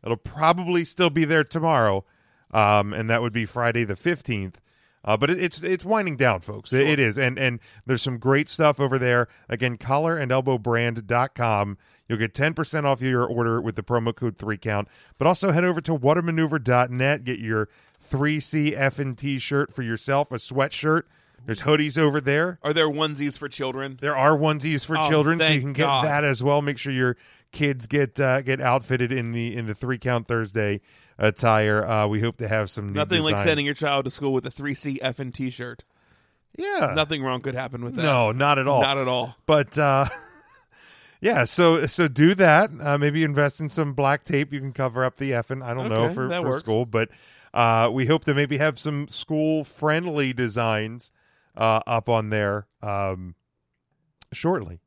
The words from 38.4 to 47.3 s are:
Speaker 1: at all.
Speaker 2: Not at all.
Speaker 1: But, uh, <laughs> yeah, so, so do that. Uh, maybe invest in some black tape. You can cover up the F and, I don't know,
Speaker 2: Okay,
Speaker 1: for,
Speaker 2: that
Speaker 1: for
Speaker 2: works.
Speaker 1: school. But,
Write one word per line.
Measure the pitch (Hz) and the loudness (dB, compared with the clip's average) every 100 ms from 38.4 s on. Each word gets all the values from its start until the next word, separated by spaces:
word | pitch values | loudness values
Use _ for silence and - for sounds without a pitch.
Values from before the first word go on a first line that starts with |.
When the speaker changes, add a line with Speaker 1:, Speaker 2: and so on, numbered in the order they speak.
| 143 143 | 2 2
Speaker 1:
at | 135 | 2
all. | 135 | 2
Speaker 2:
Not | 135 139 | 2 0
at | 131 | -2
all. | 127 120 - - | -2 -4 -10 2
Speaker 1:
But, | 151 143 147 | 2 2 0
uh, | 147 135 135 - - - _ _ _ | 2 4 2 -4 -18 -20 _ _ _
<laughs> | _ - - - _ | _ -20 -20 -20 _
yeah, | 104 - 120 | 0 2 0
so, | - 170 165 127 | 4 4 6 0
so | - 165 | 0 0
do | 127 160 190 | 6 4 8
that. | 180 156 202 156 | 6 8 4 -2
Uh, | 147 143 | -2 2
maybe | 147 151 | 2 2
invest | 160 143 143 - | 0 2 0 0
in | 156 | -6
some | - 147 | -2 -2
black | 135 139 143 | 0 0 0
tape. | - 143 143 | 0 -2 -2
You | 143 | -6
can | 135 | -10
cover | 127 131 117 | -4 -4 0
up | 127 - | -2 -2
the | 139 | -4
F | 120 113 | -2 -4
and, | 135 | -8
I | 127 | -6
don't | 120 127 | -6 -2
know, | 110 117 | 2 0
Speaker 2:
Okay, | |
Speaker 1:
for, | 175 131 | 0 -4
Speaker 2:
that | 175 | -2
Speaker 1:
for | 180 | -2
Speaker 2:
works. | 120 | -4
Speaker 1:
school. | - 110 120 | 0 0 0
But, | 110 113 - - | -2 -2 -6 -20